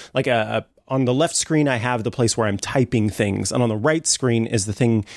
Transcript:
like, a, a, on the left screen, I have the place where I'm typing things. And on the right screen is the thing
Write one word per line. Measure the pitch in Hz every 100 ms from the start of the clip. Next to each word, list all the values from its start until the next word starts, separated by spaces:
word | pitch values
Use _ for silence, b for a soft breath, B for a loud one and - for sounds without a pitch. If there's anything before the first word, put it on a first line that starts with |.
| B
like, | 131 127
a, | 117 110 113 -
a, | _ _
on | 131
the | 123
left | 127 165 -
screen, | - 160 143
I | 123
have | 123 123 110
the |
place | 104 117 -
where | 110
I'm | 101
typing | - 135 123 117 107
things. | - 104 98 98
And | 127
on | 120
the | 107
right | 127 160 -
screen | - 127 117 113
is | 117 95
the |
thing | 98 120 113 101